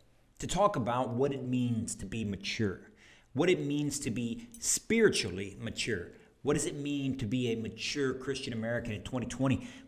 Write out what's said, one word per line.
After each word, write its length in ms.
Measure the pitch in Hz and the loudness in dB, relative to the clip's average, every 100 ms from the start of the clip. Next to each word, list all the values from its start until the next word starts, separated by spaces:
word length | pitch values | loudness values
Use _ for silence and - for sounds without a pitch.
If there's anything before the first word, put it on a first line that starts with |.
| - _ _ _ | -20 _ _ _
to 80 | - | -4
talk 300 | 180 202 165 | 4 4 4
about 320 | 110 123 127 | 2 2 2
what 240 | 120 139 | 2 2
it 100 | 135 | 0
means 540 | 127 127 120 113 - - | 0 2 2 0 -2 -6
to 100 | 95 | -6
be 180 | 117 | -4
mature, 680 | 104 98 - - 107 87 - - - - _ | -4 -4 -6 0 0 -2 -12 -20 -20 -20 _
what 180 | 127 175 | 0 4
it 80 | 165 | 4
means 400 | 143 147 147 - | 2 0 0 -2
to 140 | 139 | -2
be 340 | 110 117 117 - - | -2 -2 -4 -10 -6
spiritually 960 | - - - 226 202 135 104 92 101 92 | -2 -2 2 6 6 6 0 -4 -6 -8
mature. 540 | 117 - - 98 85 - - _ | -8 -4 -2 -2 -4 -14 -20 _
What 120 | 131 | 0
does 100 | 151 | 2
it 120 | 165 151 | 0 -4
mean 420 | 143 143 135 131 | -4 -2 -2 -2
to 80 | 110 | -2
be 240 | 127 120 | 0 0
a 60 | 113 | 0
mature 580 | 107 - - 147 135 | -4 -6 -4 0 0
Christian 380 | 131 - 131 - | -2 -4 -4 -4
American 400 | 113 113 120 117 | -4 -2 -2 -2
in 100 | 104 | -6
twenty 240 | - 127 113 | -4 -4 -4
twenty? 400 | - 135 127 - - | 0 2 2 0 -14